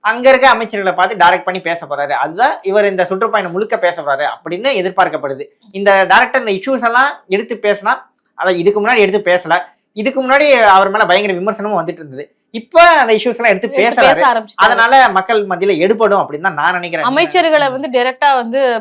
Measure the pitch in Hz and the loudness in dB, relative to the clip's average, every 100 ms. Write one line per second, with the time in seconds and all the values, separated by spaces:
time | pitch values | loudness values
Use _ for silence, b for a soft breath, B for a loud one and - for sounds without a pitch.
0 | - 240 254 262 262 226 226 202 190 175 | -4 0 2 6 6 4 -2 -4 -4 0
1 | 190 214 175 185 185 180 165 170 143 139 | -2 4 2 2 -4 -6 -6 -8 -8 -6
2 | 143 131 147 175 262 - 190 202 208 185 | -4 -4 -4 0 -2 -2 -2 0 0 -2
3 | 180 190 220 214 180 175 214 214 175 170 | -4 -2 -2 -2 -4 -6 -4 -2 -2 -4
4 | 143 139 147 - 160 175 254 226 180 180 | -6 -4 -4 -6 -10 -6 -4 -2 -4 -2
5 | 175 151 143 135 143 _ 202 196 202 196 | -2 -2 -8 -10 -12 _ _ -2 2 2
6 | 180 202 247 262 226 190 262 262 233 240 | 4 2 2 -2 -2 -6 -4 -2 0 0
7 | 277 285 _ 196 226 226 208 196 196 262 | -2 -4 _ -6 -4 -4 -2 -2 -2 -6
8 | _ _ _ - 180 175 175 208 208 240 | _ _ _ -4 -2 0 0 0 0 2
9 | 190 202 175 180 170 170 - _ _ 208 | 2 2 0 -2 0 -2 -2 _ _ -6
10 | 220 262 254 277 294 254 214 190 196 214 | -4 -4 0 2 4 4 6 4 4 -2
11 | 202 185 208 175 202 202 208 190 160 165 | 0 0 0 -4 -6 -6 -6 -4 -6 -10
12 | 151 131 143 _ _ 226 226 330 339 320 | -16 -18 -18 _ _ -14 -2 4 4 4
13 | 233 214 247 226 240 185 233 - 226 240 | 2 0 0 -2 0 0 -2 0 0 2
14 | 269 - 262 226 220 - 208 233 233 269 | 2 4 2 0 -6 0 2 4 4 6
15 | 247 190 190 220 196 175 196 165 190 214 | 4 2 0 -2 -2 -2 -2 0 0 2
16 | 214 196 160 147 185 147 160 180 175 165 | 2 0 -2 -4 -6 -2 -2 -2 -6 -4
17 | 147 277 339 359 330 311 277 262 294 247 | -2 0 0 0 2 2 0 -4 -4 -2
18 | 247 254 285 262 226 262 262 226 | -2 0 0 0 -2 -2 0 0